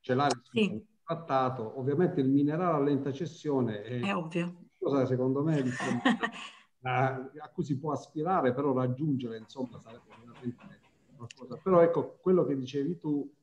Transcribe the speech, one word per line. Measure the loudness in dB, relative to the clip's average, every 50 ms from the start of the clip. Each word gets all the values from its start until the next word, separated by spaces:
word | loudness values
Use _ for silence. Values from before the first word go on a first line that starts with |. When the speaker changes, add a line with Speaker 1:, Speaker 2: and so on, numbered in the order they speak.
Speaker 1:
ce | _ 0 0
l'ha | 2 2
rispetto | 2 0 -2 _ _
Speaker 2:
Sì. | 0 0 0 0 -2
Speaker 1:
al | -6 -12 _ _ _ _
trattato. | -8 -8 -6 -4 -2 0 2 2 0 -2 -4 -8 -8 -8 -4
Ovviamente | -2 -2 2 2 2 2 2 2
il | 2 4
minerale | 4 4 4 2 2 0 0 2 2
a | 2
lenta | 2 2 2 0 0 -2 -4
cessione | -6 -6 -8 -8 -8 -4 -2 0 0 0 0 -2 -6 -8
è | -6 -6 -4
Speaker 2:
È | -2 -2 -2
ovvio. | -2 -4 -4 -4 -4 -4 -4 -6 -12 -20 -20 _
Speaker 1:
cosa, | _ -2 0 2 2 2
secondo | 2 2 0 0 0 0 0 0
me, | 2 2 2
insomma, | 0 0 -2 -2 -2 -2 -2 0 2
Speaker 2:
<laughs> | 2 2 2 -2 -6 -6 -8 -14 -14 -16 -20 -20 _ _ _ -6
Speaker 1:
a, | -2 0 2 2 0 0 -4 -10 -12 -14 -16
a | -18 -14 _
cui | -6 -2
si | -2 -2 -2
può | -2 -4 -4
aspirare, | -4 -6 -8 _ -4 -2 0 2 2 2 2 2
però | 2 0 0 2
raggiungere, | 2 2 0 0 -2 0 0 0 0 -2 -6 -8 -10
insomma, | -14 -16 -10 -8 -8 -8 -10 -18
sarebbe | -20 -20 -20 -20 _ _ -20 -20
veramente | -20 -20 -20 -10 -10 -10 -10 -10 -16 -20 -20 -20 _ _ _ _ _ _ -20
qualcosa. | -18 -18 -18 -16 -18 -16 -16 -16 -6 0
Però | 4 6 8 8
ecco, | 8 6 2 -2 -2 -8 _
quello | _ 4 4 4 4
che | 2 0 -2
dicevi | -4 -4 -4 -4 -2 -2 -4 -4
tu | -2 -2 -2 -2 -2 -6 -12 _